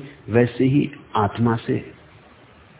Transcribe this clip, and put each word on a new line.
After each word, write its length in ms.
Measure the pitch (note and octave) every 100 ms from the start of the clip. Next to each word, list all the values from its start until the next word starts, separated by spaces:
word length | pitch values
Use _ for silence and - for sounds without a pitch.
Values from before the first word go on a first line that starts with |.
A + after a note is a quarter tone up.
| - - -
वैसे 360 | A2 A#2+ -
ही 260 | C3 C#3+ - - - A2
आत्मा 400 | G2+ - A#2 A#2
से 360 | - A2+ E2+ - - - - - - - -